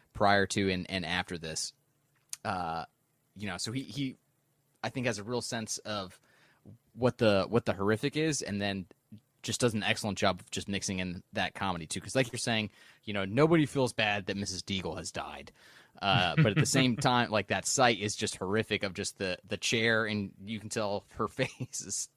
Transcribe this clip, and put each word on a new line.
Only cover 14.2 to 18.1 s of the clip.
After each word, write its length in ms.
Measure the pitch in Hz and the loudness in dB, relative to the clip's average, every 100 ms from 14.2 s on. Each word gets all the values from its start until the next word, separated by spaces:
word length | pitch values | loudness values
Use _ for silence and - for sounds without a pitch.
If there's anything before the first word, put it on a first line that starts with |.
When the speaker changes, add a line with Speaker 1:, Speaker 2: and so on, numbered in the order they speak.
| 92 | -2
Speaker 1:
that 100 | 101 | -4
Missus 260 | 98 90 | -4 -6
Deagle 340 | - 95 85 80 | -4 -4 -4 -6
has 140 | 82 | -8
died. 400 | - 73 73 - - - - - - | -8 -8 -10 -16 -20 -20 -20 -20 -2
Uh, 360 | 98 90 90 80 | 2 4 4 4
but 160 | 120 | 4
at 60 | 101 | 4
the 80 | 131 | 4
same 300 | 135 131 107 | 4 4 4
Speaker 2:
<laughs> 20 | |
Speaker 1:
time, 320 | 135 123 110 | 4 4 4
like, 180 | 104 - | 2 0
that 180 | 98 - | -2 0
sight 320 | - 123 101 | 4 4 4
is 140 | 104 | -2